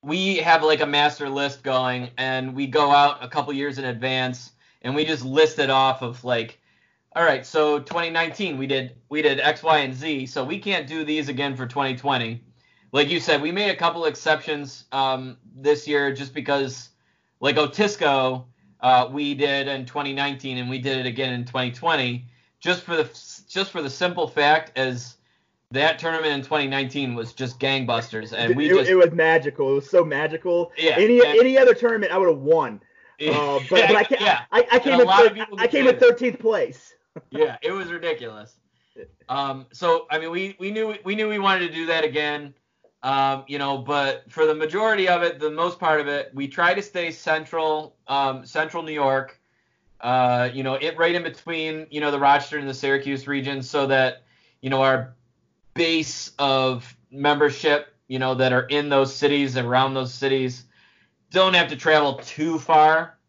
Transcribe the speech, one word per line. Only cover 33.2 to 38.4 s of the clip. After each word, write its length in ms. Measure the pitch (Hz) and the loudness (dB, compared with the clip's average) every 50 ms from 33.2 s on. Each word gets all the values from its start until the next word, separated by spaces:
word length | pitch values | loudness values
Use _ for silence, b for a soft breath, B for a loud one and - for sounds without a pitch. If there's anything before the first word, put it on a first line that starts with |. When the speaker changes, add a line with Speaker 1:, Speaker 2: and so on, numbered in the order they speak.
Speaker 2:
Uh, 400 | 147 151 147 147 147 143 143 135 127 127 | -4 -2 -2 0 0 0 -2 -2 -2 2
but, 0 | |
but 120 | 185 180 - | 4 4 6
I 180 | 196 214 208 | 6 4 4
Speaker 1:
Yeah, 20 | 208 | 4
Speaker 2:
can't, 180 | - 277 233 | 2 0 0
Speaker 1:
yeah. 200 | 208 208 160 - - - | 2 2 2 0 0 0
Speaker 2:
I, 160 | - 220 240 - 233 | 2 2 4 6 4
I 60 | 247 | 2
came 140 | 240 277 269 | 4 4 6
Speaker 1:
And 60 | 247 | 6
a 20 | 247 | 6
Speaker 2:
in 40 | |
Speaker 1:
lot 140 | 190 190 202 233 | 6 8 8 6
of 40 | 220 | 6
Speaker 2:
thir-, 60 | 202 | 6
Speaker 1:
people 240 | 214 220 - 202 196 | 2 -10 -10 -6 -2
Speaker 2:
I 80 | 233 240 | -2 0
came 160 | - 285 269 | 2 4 4
Speaker 1:
would 100 | 254 247 | 4 6
Speaker 2:
in 60 | 247 | 8
Speaker 1:
say 80 | 254 240 | 6 6
that. 100 | 240 240 | 6 6
Speaker 2:
thirteenth 220 | 240 247 - - | 0 -4 -4 -2
place. 540 | - 220 220 190 139 - 135 - _ - _ _ | -2 0 0 0 -2 -4 -6 -14 _ -20 _ _
<laughs> 320 | _ _ _ 160 _ _ | _ _ _ -20 _ _
Speaker 1:
Yeah, 260 | - 143 156 151 - - - | 0 0 0 0 0 -4 -6
it 80 | 160 | -6
was 220 | 180 196 185 170 175 | -6 -6 -8 -8 -10
ridiculous. 640 | 170 165 170 156 - 127 113 107 107 | -6 -4 -4 -4 -4 -6 -14 -14 -16